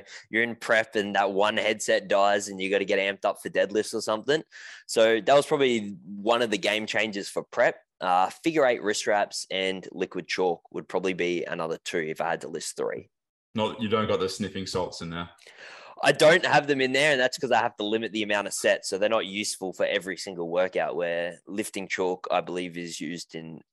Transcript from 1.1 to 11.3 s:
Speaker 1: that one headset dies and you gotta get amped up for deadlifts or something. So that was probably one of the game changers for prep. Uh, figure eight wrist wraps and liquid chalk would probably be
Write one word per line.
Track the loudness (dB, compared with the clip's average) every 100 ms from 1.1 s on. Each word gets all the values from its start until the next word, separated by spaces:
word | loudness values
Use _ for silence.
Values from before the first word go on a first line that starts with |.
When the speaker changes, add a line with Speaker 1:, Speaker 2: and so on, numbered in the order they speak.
| 2
Speaker 1:
that | 2
one | 2 2 2
headset | 0 0 0 0 2
dies | 2 4 2 -2
and | -6
you | 0
gotta | 0 2
get | 2
amped | 0 0 -2
up | -2
for | -2
deadlifts | 0 0 0 -2 -4
or |
something. | -2 -2 0 -2 -2 -16 -18 -18 -2
So | 4 6 6
that | 6
was | 6 6
probably | 4 4 2 -2 -8 -12
one | -4 2 2
of | 2
the | 2
game | 0 0 0
changers | 0 0 -2 -6
for | -6
prep. | -4 2 2 0 _ -6
Uh, | 2 2 2
figure | 0 0 4 4
eight | 2
wrist | 0 -2 0
wraps | 0 0 -4 -6
and | -2 -2 -2 -6
liquid | -6 -6 -6 -4
chalk | 0 0 0 _
would | -12 -6
probably | -4 -2 -2
be | -2